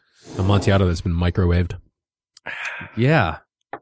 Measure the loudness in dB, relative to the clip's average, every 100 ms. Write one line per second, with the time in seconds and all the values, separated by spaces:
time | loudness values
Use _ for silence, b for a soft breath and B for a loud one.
0 | b b b -4 0 2 2 2 2 0
1 | -2 0 0 0 2 2 0 -6 -16 _
2 | _ _ _ _ -16 B B B B -2
3 | 2 2 2 -4 _ _ _ -20